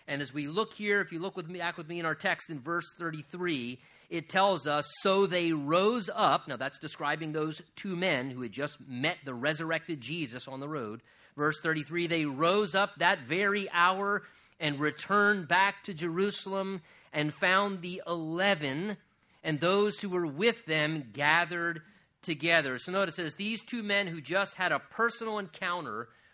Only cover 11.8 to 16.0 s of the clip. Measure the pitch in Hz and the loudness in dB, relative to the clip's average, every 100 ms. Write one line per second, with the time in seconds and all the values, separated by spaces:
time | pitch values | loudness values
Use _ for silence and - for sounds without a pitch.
11.8 | 139 170 170 165 147 135 165 202 202 190 | -2 -2 0 0 0 2 4 4 2 2
12.8 | 202 - 170 190 123 170 202 208 190 170 | 0 2 4 4 0 0 2 0 0 4
13.8 | 175 190 202 202 - - _ - 156 139 | 4 4 0 -2 -4 -16 _ -4 -2 0
14.8 | 147 143 - 202 202 208 151 175 196 196 | -2 -2 2 4 6 4 4 4 4 2
15.8 | - 156 | -8 -6